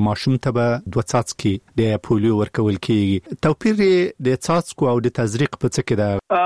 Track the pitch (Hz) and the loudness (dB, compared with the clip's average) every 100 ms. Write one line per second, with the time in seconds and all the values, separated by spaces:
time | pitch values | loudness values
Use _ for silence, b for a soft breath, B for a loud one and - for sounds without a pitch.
0 | 104 104 - 127 135 120 120 120 95 123 | 0 0 0 0 0 0 0 0 -2 -4
1 | - 123 - - 113 95 _ - 113 107 | 0 0 -2 -4 -2 -2 _ -2 0 0
2 | - 110 110 107 107 - 107 95 - 110 | 0 2 2 2 0 0 0 0 0 2
3 | 98 95 - - 156 151 220 214 196 180 | 2 0 -4 -4 -2 0 0 2 2 2
4 | 180 - 127 131 - 170 - - 135 120 | 0 -2 -2 -2 0 -2 -2 -2 0 0
5 | 117 - 113 117 143 - - - - 107 | 0 -2 -2 -2 -4 -2 -4 -4 -2 0
6 | 104 98 - 185 | 0 -2 -2 0